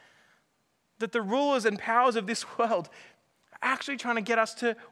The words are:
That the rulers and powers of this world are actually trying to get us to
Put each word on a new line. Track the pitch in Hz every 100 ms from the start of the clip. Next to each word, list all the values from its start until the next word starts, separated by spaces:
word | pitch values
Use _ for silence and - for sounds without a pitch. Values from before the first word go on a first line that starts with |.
| - _ _ _ _ _ _ _ _ _
That | 226
the | 233
rulers | 196 254 285 262 214
and | 202
powers | - 233 254 226
of | 196
this | 226 - -
world | 226 196 160 - - _ _ _ _
are | -
actually | 247 262 - 269
trying | 247 226
to |
get | 208 226
us | 220 -
to | 240 226 -